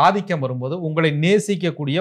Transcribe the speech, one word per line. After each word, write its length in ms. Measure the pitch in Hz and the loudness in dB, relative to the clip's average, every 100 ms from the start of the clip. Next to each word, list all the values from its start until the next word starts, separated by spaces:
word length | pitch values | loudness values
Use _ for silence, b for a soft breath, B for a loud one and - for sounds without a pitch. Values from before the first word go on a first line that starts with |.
| 160 | 4
ஆதிக்கம் 360 | 202 196 170 | 4 0 -4
வரும்போது 300 | 131 127 127 170 165 | -4 -4 -6 -6 -4
உங்களை 220 | 156 165 147 | 0 0 2
நேசிக்கக்கூடிய, 760 | 160 208 208 196 175 - 143 151 | 2 2 2 -2 -2 -4 -2 -2